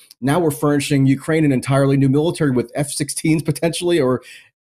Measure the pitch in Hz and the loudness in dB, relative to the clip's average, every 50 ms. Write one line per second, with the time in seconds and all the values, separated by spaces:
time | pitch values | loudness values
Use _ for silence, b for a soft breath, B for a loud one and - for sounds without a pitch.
0 | B B B B 117 139 147 180 175 156 143 - 156 147 147 143 139 - 147 139 | B B B B -4 -2 0 0 0 0 -2 -2 0 0 0 0 0 0 2 2
1 | 135 135 135 135 - - 156 160 156 143 135 123 - - 139 139 139 139 143 139 | 4 2 2 0 -2 -2 0 2 2 2 0 0 0 0 0 2 2 2 2 2
2 | 139 135 131 147 156 175 175 - 160 143 127 123 113 - - 135 147 - - - | 2 2 2 2 0 0 0 0 0 0 0 0 -2 -2 -4 -6 -6 -6 -6 -6
3 | 151 139 - - - 160 156 147 143 - 143 - 165 170 156 - 175 175 175 165 | -6 -6 -6 -4 -2 0 0 0 0 -4 -4 -2 -4 -4 -4 -2 -2 0 0 2
4 | 131 127 127 120 - B B B B B B _ | 2 2 0 -2 -4 B B B B B B _